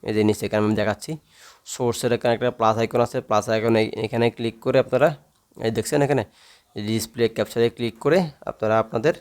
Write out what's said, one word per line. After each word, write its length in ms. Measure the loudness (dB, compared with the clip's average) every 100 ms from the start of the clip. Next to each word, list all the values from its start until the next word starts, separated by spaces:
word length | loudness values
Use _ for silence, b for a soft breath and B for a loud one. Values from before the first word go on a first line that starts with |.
| -2
এই 40 | 0
যে 60 | 2
নিচে 140 | 0 -2
এখানে 140 | 0
আমি 100 | 0 0
দেখাচ্ছি 300 | -2 -4 -6 -12 B B B B -18
সোর্সের 360 | -4 -4 -2 -2 0
এখানে 160 | 0 0
একটা 120 | -2 0
প্লাস 160 | 0 2
আইকন 180 | 0 0 0
আছে, 120 | -2 0
প্লাস 160 | -2 0
আইকন 200 | 0 2 2
এ-, 120 | 2 -2
এখানে 220 | -4 0 0 0
ক্লিক 200 | -6 -4
করে 140 | 0 0
আপনারা 240 | 2 2 2 0 _ _ _ -6 -4
এই 40 | -2
দেখছেন 220 | -2 0 2
এখানে 160 | 2 -2 b b b b -10 -4
ডিসপ্লে 360 | -2 -4 -2 -2 0
ক্যাপচারে 320 | -4 0 0 0
ক্লিক 180 | -6 -2
করে 140 | 0 2 0 -6 -12
আপনারা 240 | -4 0 2
আপনাদের 320 | 2 0 0 -2